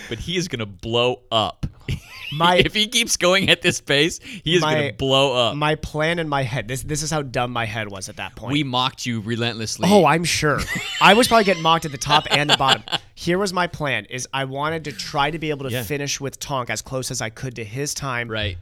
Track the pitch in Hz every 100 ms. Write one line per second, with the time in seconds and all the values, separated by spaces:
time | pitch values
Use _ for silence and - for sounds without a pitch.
0 | - 117 - 180 160 123 107 92 113 120
1 | 123 123 - 113 98 - - - - -
2 | - - - 143 170 180 160 214 214 233
3 | 220 - 180 190 180 175 175 - - 143
4 | 165 - - 220 - 175 156 156 143 135
5 | 135 135 139 123 117 143 151 156 - 151
6 | 156 175 160 139 131 131 113 131 139 147
7 | 156 156 139 127 123 120 113 113 104 98
8 | 98 104 95 - 107 147 139 123 127 -
9 | 123 113 104 117 117 110 110 - 170 208
10 | 151 165 165 - 151 120 - - - -
11 | 165 214 254 226 196 175 160 165 160 135
12 | 139 151 - 135 147 131 135 117 - -
13 | - - 165 180 202 180 175 - 147 117
14 | 101 127 127 135 135 135 147 165 151 -
15 | - 151 143 160 156 143 135 123 104 143
16 | 139 - 135 - - 139 117 110 - 131
17 | 123 123 113 113 131 120 107 120 147 -
18 | 139 120 117 110 104 87